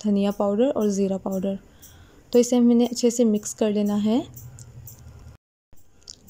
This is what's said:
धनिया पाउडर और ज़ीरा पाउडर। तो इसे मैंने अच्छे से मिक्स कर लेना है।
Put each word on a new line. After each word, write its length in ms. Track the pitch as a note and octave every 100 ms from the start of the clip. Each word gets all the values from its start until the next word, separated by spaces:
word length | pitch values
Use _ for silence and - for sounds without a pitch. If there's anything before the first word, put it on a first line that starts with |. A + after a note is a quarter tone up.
धनिया 260 | G#3+ G3+ G3+
पाउडर 360 | G3+ G3+ G#3 C4
और 180 | - G#3+
ज़ीरा 260 | G3 G3 F#3+
पाउडर। 400 | G3 F#3+ G3 G3 - _ - - - - -
तो 60 | A#3+
इसे 220 | A#3+ B3
मैंने 260 | A#3+ A#3 A#3+
अच्छे 240 | A#3+ A#3+
से 140 | A3+ A3+
मिक्स 280 | G#3 -
कर 160 | - A3
लेना 260 | G#3 G#3 G#3
है। 220 | G#3 A#3 F#4 - - - - - - - - - - - _ _ _ - - - - -